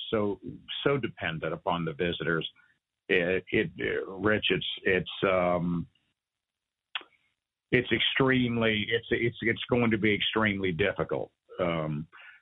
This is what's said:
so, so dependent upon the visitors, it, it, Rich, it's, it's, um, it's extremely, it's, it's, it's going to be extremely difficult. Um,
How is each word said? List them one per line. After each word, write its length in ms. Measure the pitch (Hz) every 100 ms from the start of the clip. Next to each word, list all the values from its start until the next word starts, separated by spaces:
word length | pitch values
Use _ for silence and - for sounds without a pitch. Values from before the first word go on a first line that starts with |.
| -
so, 280 | 110 104 95 - - - -
so 140 | 143 143
dependent 560 | 113 - 90 80 80
upon 320 | 80 98 87 80
the 80 |
visitors, 540 | 73 87 80 82 82 - - _ _ _ _ -
it, 360 | 95 87 92 -
it, 200 | 113 85 - 110 85 87
Rich, 400 | 95 101 104 -
it's, 160 | 92 - -
it's, 260 | 101 92 85 -
um, 640 | 98 92 90 87 87 87 85 _ _ _ _ _ _ _ _ _ _ - - _ _ _ _ _ -
it's 180 | 127 120
extremely, 920 | 113 - - 131 131 123 117 113 107 104
it's, 180 | 113 -
it's, 260 | 123 117 110
it's 220 | 110 113 -
going 220 | 120 117
to 60 | 110
be 160 | 107
extremely 580 | 101 - 110 107 98 95
difficult. 600 | 80 98 92 80 69 52 _ _ -
Um, 480 | 90 82 78 73 78 - - -